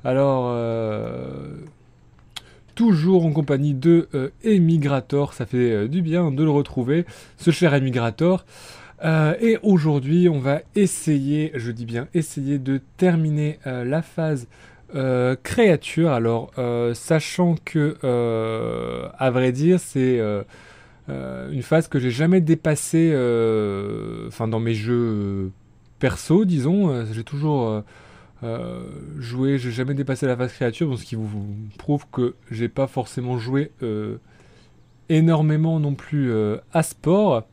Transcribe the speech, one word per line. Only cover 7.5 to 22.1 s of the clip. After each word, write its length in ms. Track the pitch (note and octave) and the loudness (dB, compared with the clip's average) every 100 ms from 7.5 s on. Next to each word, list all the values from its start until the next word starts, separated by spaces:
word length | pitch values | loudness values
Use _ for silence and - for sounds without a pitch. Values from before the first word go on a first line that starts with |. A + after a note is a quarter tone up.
cher 220 | D#3 F3 | 4 4
Emigrator. 720 | C#3+ C3 B2 A#2 A2 E3 F#3 - - - - - - D#3+ | 4 2 0 -2 0 0 0 -4 -20 -20 -20 -20 -6 0
Euh, 320 | D#3+ D3+ F3 | 2 2 2
et 180 | A3+ A3 | 2 2
aujourd'hui, 640 | G#3+ F#3 D3+ C#3+ C3 E3+ F3 | 4 4 4 0 2 4 4
on 120 | D3 | 2
va 180 | C3 C#3+ - G#3 | 0 -2 -2 0
essayer, 800 | F#3+ - - D3 C3+ D3+ D#3 C3+ | 0 0 0 0 0 -2 -2 -4
je 160 | A#2 | -6
dis 140 | A#2 A#2 | -8 -6
bien 240 | A#2 A#2 | -6 -2
essayer, 460 | E3+ D#3 - C#3 C#3+ | -4 -4 -6 -4 -2
de 220 | B2+ C3+ - - | -2 -4 -4 0
terminer, 600 | F#3 E3+ D#3 D3+ D3+ D3+ C#3 | 2 4 0 0 -2 -6 -8
euh, 180 | B2+ B2 | -6 -2
la 160 | D3+ | -4
phase, 480 | D#3+ - D#3+ C#3+ A#2+ - - - - C#3 | -4 -4 -2 -4 -6 -20 -20 -20 -12 -4
euh, 420 | C3 B2+ B2+ C3 | -2 0 0 -2
créature. 720 | - - A3 D3+ - - E3 | -4 2 4 4 0 0 2
Alors, 400 | B2 A#2 A#2 - - | 2 0 0 -4 -6
euh, 360 | B2 A#2+ A#2+ | -4 0 -2
sachant 600 | A#2+ - D#3+ - - F3 E3 | -2 0 0 0 0 0 0
que, 320 | - D#3 D3 D3+ | -2 0 0 0
euh, 1040 | C3 B2 A#2 A2+ A2+ A2+ A2+ A#1 A#1+ A#1+ - - | -2 0 0 -2 -2 -4 -4 -4 -6 -8 -10 -2
à 140 | C3 | 0
vrai 220 | B2+ B2+ | 2 0
dire, 260 | B2+ D#3+ F3+ | 2 2 2
c'est, 400 | - C#3 C3 B2 | 0 0 2 2
euh, 240 | G#2+ G2+ - - - - - - - | 0 -4 -6 -18 -20 -20 -20 -20 -12
euh, 440 | C2+ C2 B1+ B1+ | -10 -10 -10 -8
une 100 | C#3+ | -8
phase 260 | A#2+ D#3+ - | 0 0 2
que 120 | C#3+ | -2
j'ai 100 | |
jamais 320 | B2 | -2